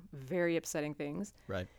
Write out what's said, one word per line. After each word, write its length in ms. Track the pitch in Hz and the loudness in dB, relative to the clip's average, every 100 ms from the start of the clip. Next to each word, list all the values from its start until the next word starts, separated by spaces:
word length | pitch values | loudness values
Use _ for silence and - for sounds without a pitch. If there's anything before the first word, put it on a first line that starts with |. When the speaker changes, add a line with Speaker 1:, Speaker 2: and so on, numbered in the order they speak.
| - | -8
Speaker 1:
very 440 | 143 131 180 170 165 | -12 -2 2 4 4
upsetting 380 | 160 160 147 | 2 0 -2
things. 400 | 147 147 160 208 - - | -2 -2 -2 -4 -8 -4
Speaker 2:
Right. 180 | 95 92 | -2 -2